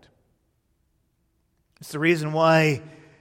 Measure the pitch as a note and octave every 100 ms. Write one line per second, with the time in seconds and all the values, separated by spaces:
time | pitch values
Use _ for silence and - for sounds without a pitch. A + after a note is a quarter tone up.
0 | _ _ _ _ _ _ _ _ _ _
1 | _ _ _ _ _ _ _ _ - D3+
2 | E3 E3+ D3+ D#3 D#3+ D#3+ D#3 C3+ - -
3 | - _